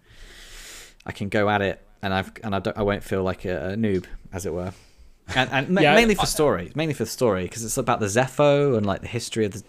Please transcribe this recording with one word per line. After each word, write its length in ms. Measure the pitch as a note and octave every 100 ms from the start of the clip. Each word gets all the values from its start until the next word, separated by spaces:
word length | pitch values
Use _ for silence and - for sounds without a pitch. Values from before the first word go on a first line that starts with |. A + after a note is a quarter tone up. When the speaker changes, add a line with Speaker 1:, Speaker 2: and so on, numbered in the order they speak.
| _ - - - - - - - - _ -
Speaker 1:
I 60 |
can 160 | - G2+
go 200 | A2 G2+
at 120 | G#2
it, 240 | F#2+ - - -
and 120 | G2+
I've, 180 | F#2+ - -
and 120 | A2 G2
I 40 |
don't, 180 | G2+ -
I 60 |
won't 200 | G2+ G2+
feel 180 | - G2
like 200 | F#2 - G2
a, 280 | F2 F2+
a 20 | G#2
noob, 300 | A2 F#2 - - -
as 140 | F#2 F2
it 80 |
were. 200 | E2+ F#2 - - _ - - - B2+
And, 120 | B2+
and 160 | C3+ C#3
ma-, 100 | F#3
Speaker 2:
Yeah, 160 | D3 G#3+
Speaker 1:
mainly 200 | A#3 G3
for 80 |
Speaker 2:
I 20 | -
Speaker 1:
story, 480 | - D3 F2+ F2 C#3+
mainly 180 | D#3+
for 120 | C3+ A2
the 40 |
story, 380 | - A#2+ F#2 F2+
'cause 160 | A2+
it's 140 | A2+ -
about 240 | B2+ A2+
the 60 | G#2
Zepho 680 | A2+ A#2 - D3 C#3+ C#3+ A2+
and, 100 | G2+
like, 140 | F#2+
the 80 | -
history 380 | A#2+ - A2+ G#2
of 80 |
the 100 | G#2+